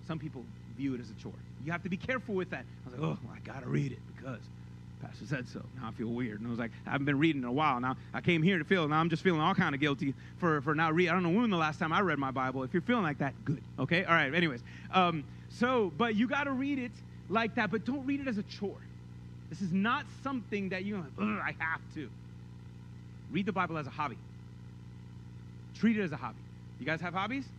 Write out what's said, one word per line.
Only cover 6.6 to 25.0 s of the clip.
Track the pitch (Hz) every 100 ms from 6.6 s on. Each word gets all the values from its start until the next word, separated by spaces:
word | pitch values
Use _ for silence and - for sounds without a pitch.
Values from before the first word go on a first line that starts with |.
| 117 - -
"I |
haven't | 139 139
been | 139
reading | 160 143
in | 123
a |
while." | 127 156 123
Now | 127 131 -
I | 127
came | 156 170
here | 160 190
to |
feel, | 151 190 151
now | 151
I'm | 165
just | 160
feeling | 185 160
all | 160 196
kind | 180
of | 139
guilty | 151 139 139 131 - -
for, | 175 151
for | 131 151
not | 160
reading. | 160 175
I | 175
don't |
know | 175 190
when | 247
the | 175
last | 156 151
time | 160
I | 170
read | 190 147
my | 135
Bible. | 131 131 131
If | 127
you're | 180
feeling | - 240
like | 170 139
that, | 143 -
good. | - 151 - -
Okay? | 131 170 190
All |
right. | 165 143
Anyways. | 160 165 120 - - -
Um, | 185 180 165 135 - -
so, | - 247 254 202 151
but | 233 214
you | 233
gotta | 277 285
read | 262 277 277
it | 233 - - - -
like | 220 226 -
that, | 214
but | 220
don't | - 285 254
read | 277
it | 269
as | 208
a |
chore. | - - 196 - - - - - - - -
This | -
is | 196
not | 190 208 277 277 -
something | 269 269 190 208 190
that | 185 196
you're | 208
like, | 147 120
"Ugh, | 208 208
I | 147 151
have | - - - -
to." | 135 - - - - - - - - - - - -
Read | - 196
the |
Bible | 196 180 160
as | 143
a |
hobby. | - 147 107 - - - - - - - -